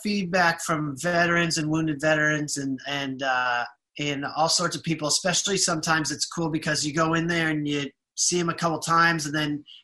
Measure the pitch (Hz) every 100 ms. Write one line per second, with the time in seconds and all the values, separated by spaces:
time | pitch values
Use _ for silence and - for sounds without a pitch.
0 | 208 202 180 185 170 165 - 156 151 131
1 | 175 175 175 170 165 156 151 160 160 139
2 | 156 156 151 151 147 - 135 131 139 143
3 | 139 131 135 127 123 120 120 - _ -
4 | 147 139 139 147 160 - 170 147 165 160
5 | 151 - 180 170 - 190 - 160 165 160
6 | 143 147 - - 165 156 160 151 147 147
7 | 160 165 170 170 160 156 147 143 139 _
8 | _ - - 175 170 160 170 160 170 165
9 | 170 165 147 151 147 147 - -